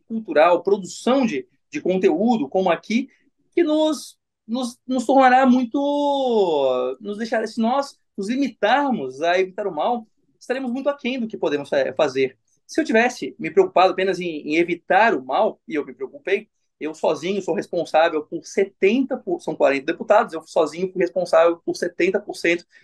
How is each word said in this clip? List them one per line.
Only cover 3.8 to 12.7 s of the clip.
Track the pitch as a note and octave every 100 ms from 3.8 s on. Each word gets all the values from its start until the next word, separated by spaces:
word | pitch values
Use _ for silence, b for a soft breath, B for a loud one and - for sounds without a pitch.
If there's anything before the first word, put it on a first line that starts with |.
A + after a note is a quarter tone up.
| D#4 D#4 - _ _ _ -
nos, | B3 A#3+ - -
nos | B3+ -
tornará | C4+ C4 B3+ C4
muito, | B3 A#3+ C#4+ C#4+ C#4+ C#4+ C#4 B3+ A3 F#3 D3 C3+ B2+ B2+ -
nos | G3+ G#3
deixará, | A3+ A3+ G#3+
se | -
nós | A3+ C4+ C#4 - _ -
nos | G3
limitarmos | C4 C4 - G#3 C4+ C#4 A3+ C3 C3
a | E3 F#3
evitar | F#3 F#3 G3+
o | D3+
mal, | G3 A#3+ A3+ _ _ _
estaremos | - B3+ C4
muito | B3+ C#4
aquém | C#4 A#3+ C4
do | A3
que | -
podemos | E3+ D3 C#3
fa-, | C#3+ C3
fazer. | - D3+ C3 C3 _ _ _
Se | _